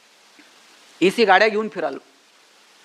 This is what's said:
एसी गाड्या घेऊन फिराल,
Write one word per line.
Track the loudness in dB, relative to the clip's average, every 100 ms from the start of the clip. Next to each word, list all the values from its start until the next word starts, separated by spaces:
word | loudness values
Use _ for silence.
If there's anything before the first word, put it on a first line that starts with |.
| _ _ _ _ _ _ _ _ _ _
एसी | -2 0 2
गाड्या | 4 2
घेऊन | -2 -8
फिराल, | -8 -10 -10 -18 _ _ _ _ _ _ _